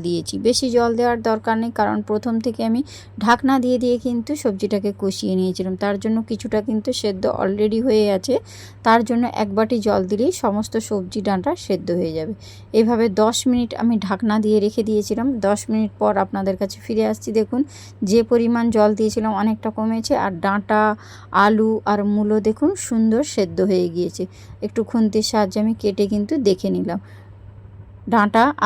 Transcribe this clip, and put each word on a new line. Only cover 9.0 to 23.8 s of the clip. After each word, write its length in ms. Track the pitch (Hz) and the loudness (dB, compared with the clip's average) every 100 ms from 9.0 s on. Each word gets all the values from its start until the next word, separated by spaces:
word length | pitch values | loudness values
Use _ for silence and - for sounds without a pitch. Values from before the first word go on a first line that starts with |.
জন্য 200 | 226 233 240 | 4 0 -2
এক 160 | - 208 196 | -2 -2 0
বাটি 220 | 220 240 | 0 0
জল 220 | 208 202 185 | 0 0 0
দিলেই 260 | 202 262 | 0 0
সমস্ত 420 | 370 - 202 214 226 | 0 -2 -2 -4 -6
সবজি 420 | 220 208 185 214 | -4 -4 -4 -4
ডাঁটা 300 | 196 196 190 349 | -2 0 -2 -4
সেদ্ধ 360 | - 185 185 | -2 -4 -2
হয়ে 220 | 175 170 | -2 -2
যাবে। 200 | 160 156 202 - - - | -4 -6 -8 -14 -20 -4
এভাবে 320 | 220 226 233 233 | 2 2 4 2
দশ 280 | 190 214 233 - | 2 2 2 0
মিনিট 240 | 247 240 - | 0 0 -2
আমি 160 | 233 226 | 0 0
ঢাকনা 380 | 190 196 226 214 | 0 -2 0 0
দিয়ে 180 | 214 214 | 2 2
রেখে 240 | 202 214 | 2 0
দিয়েছিলাম। 440 | 214 214 208 220 247 247 | 0 0 0 -2 -2 0
দশ 200 | 196 202 - | 0 0 0
মিনিট 220 | 220 214 202 | -2 -2 0
পর 140 | 208 202 | 0 2
আপনাদের 380 | 196 202 196 190 | 0 -2 -2 -2
কাছে 200 | 196 - - | -4 -6 -6
ফিরে 180 | 220 220 | -2 0
আসছি। 240 | 208 - | -2 -4
দেখুন, 300 | 220 214 247 302 - - - | -2 0 -2 -4 -6 -18 -6
যে 180 | 196 220 | 0 2
পরিমাণ 460 | 226 240 233 233 233 | 4 2 2 2 2
জল 200 | 220 214 208 | 4 4 4
দিয়েছিলাম, 360 | 220 220 220 | 0 0 -2
অনেকটা 360 | 196 214 214 226 | 0 0 0 -4
কমেছে। 440 | 214 220 226 220 - | -4 -2 -2 0 0
আর 160 | 196 175 | 0 -2
ডাঁটা, 380 | 196 196 196 214 214 208 - - - | -2 -2 0 2 2 0 -8 -20 -4
আলু 400 | 190 202 214 220 220 - | 4 4 4 2 0 0
আর 140 | 208 | 0
মূলো 360 | 208 208 208 214 | 0 0 2 2
দেখুন, 320 | 208 214 294 392 | 0 0 0 0
সুন্দর 360 | - 233 220 220 | -2 0 2 2
সেদ্ধ 380 | 294 - 190 165 | 0 -2 -2 0
হয়ে 260 | 190 185 | 2 2